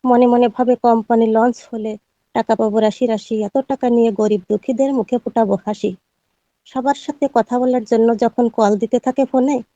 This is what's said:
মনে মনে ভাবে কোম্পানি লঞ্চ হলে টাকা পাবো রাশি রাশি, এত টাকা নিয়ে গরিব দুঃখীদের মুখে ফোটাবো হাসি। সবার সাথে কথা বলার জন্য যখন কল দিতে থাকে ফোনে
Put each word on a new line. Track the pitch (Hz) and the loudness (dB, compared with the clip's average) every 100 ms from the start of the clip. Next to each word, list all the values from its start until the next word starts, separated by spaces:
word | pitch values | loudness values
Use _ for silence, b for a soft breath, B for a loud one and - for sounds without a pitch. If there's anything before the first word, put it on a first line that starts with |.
মনে | 254 247 247 | 2 4 4
মনে | 240 240 | 4 2
ভাবে | - 247 240 | 0 0 2
কোম্পানি | 240 226 220 233 226 | 2 0 0 0 2
লঞ্চ | 220 240 233 - | 2 0 -2 -12
হলে | 226 214 214 _ _ _ 233 | -10 -10 -12 _ _ _ -6
টাকা | 226 220 | -2 0
পাবো | 220 214 | 0 0
রাশি | 214 - 240 | 0 0 -2
রাশি, | 220 - 220 | -2 -4 -6
এত | 202 269 262 | -2 -4 -4
টাকা | 269 247 | -4 0
নিয়ে | 240 226 | 2 2
গরিব | 196 214 208 - | 0 -2 -2 -2
দুঃখীদের | 214 - 247 269 | -4 -4 -2 0
মুখে | 262 202 247 | -2 -2 -4
ফোটাবো | - 233 208 196 | -2 -2 0 -2
হাসি। | - 208 208 185 _ _ _ _ _ _ _ | -4 -6 -6 -8 _ _ _ _ _ _ _
সবার | 269 262 285 - | -6 -4 -4 -8
সাথে | 294 277 | -4 -2
কথা | 240 214 247 | 0 0 -2
বলার | 254 247 | 0 -2
জন্য | 214 226 226 220 | 0 2 2 2
যখন | 233 - 233 | -2 0 -2
কল | 233 208 208 | 2 0 0
দিতে | 226 247 | -2 -2
থাকে | - - 262 | -2 -2 -2
ফোনে | 262 262 262 - | 0 0 -2 -8